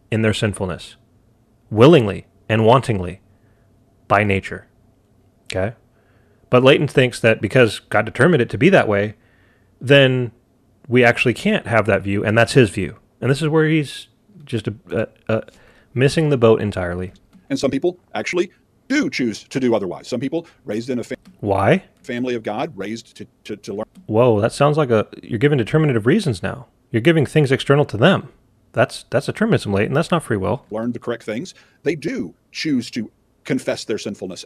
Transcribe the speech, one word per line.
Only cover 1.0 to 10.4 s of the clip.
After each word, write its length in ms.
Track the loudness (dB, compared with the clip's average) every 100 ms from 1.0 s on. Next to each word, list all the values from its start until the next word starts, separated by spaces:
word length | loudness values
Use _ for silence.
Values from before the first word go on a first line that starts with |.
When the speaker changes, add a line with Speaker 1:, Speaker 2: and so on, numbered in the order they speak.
| _ _ _ _ _ _ _
Speaker 1:
willingly 580 | 6 8 8 4 -2 -10 _ -4
and 140 | 2
wantingly, 580 | 4 4 2 -4 -6 -10 _ _ _ _ _ _ _ _ 0
by 160 | 2
nature. 440 | 2 0 -4 -12 -16 _ _ _ _ _ _ _ -10
Okay? 300 | -6 -6 -8 _ _ _ _ _ _ _
But 140 | 4
Leighton 240 | 6 4 2
thinks 320 | 2 0 2
that 220 | 0 2
because 380 | 2 2 2 0
God 260 | -4 -2 -2
determined 360 | 0 2 4
it 80 | 0
to 60 | 2
be 120 | 4
that 180 | 4 4
way, 280 | 0 -2 -6 _ _ _ _ _ _
then 500 | 2 4 6 2 -4 -10